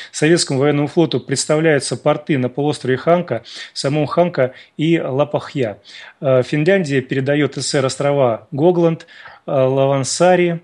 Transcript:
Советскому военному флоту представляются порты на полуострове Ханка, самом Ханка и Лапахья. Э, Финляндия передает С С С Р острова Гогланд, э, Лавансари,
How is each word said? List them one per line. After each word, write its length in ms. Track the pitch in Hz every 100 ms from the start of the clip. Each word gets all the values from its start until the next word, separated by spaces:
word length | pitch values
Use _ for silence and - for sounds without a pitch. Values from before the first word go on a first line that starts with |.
| -
Советскому 480 | - 151 170 - 135
военному 280 | 147 143 147
флоту 320 | - 160 131
представляются 760 | - 139 - 156 160 143 - 127
порты 420 | 147 151 - 143
на 100 | 127
полуострове 480 | 123 143 147 123 127
Ханка, 480 | - 175 170 113 - - -
самом 340 | - 143 151 143
Ханка 460 | - 175 175 127 - - -
и 240 | 156 165
Лапахья. 760 | 156 131 147 147 - 147 117 98 - - - -
Э, 220 | 143 131
Финляндия 580 | 127 151 156 196 151 139
передает 560 | 123 135 135 147 139 143
С 60 |
С 40 | 127
С 40 |
Р 120 | 147 131
острова 600 | - 143 143 127 107 -
Гогланд, 540 | 139 165 175 170 165 - - - - -
э, 60 |
Лавансари, 1080 | 143 131 135 135 139 127 - 175 180 175 170